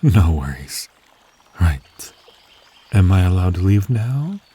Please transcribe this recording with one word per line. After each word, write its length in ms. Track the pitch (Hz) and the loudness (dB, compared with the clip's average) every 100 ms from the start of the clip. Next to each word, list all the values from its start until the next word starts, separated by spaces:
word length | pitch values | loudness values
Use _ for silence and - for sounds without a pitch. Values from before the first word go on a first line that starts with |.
No 300 | 156 101 82 | 2 4 2
worries. 580 | 78 67 67 69 - - _ _ _ _ _ _ - | 0 -4 -12 -14 -16 -16 _ _ _ _ _ _ -4
Right. 540 | 87 71 - _ - _ _ _ _ _ _ _ _ | -2 -2 -10 _ -20 _ _ _ _ _ _ _ _
Am 180 | 104 92 | 2 4
I 120 | 95 | 4
allowed 320 | 90 92 92 87 | 2 2 0 0
to 60 | |
leave 280 | 95 101 104 | 2 0 0
now? 500 | 120 113 135 156 202 _ | -4 -2 -4 -6 -8 _